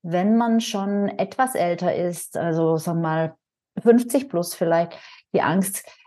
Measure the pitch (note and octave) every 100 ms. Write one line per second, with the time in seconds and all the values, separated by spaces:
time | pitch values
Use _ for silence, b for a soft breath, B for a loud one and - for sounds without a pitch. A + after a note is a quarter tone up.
0 | F3 F3 G3 A3+ A#3 A3+ A3+ G3+ G3 G3+
1 | G3 - G3 - B3+ - F3 F3 F3+ -
2 | F3+ E3 - - E3+ E3 D#3+ D#3+ E3 E3
3 | E3 D#3+ D#3+ - _ _ _ - A#3 A#3+
4 | B3 C#4 C4+ F3 F3 - E3 E3 E3+ B
5 | B B _ - - F3+ F#3+ - b b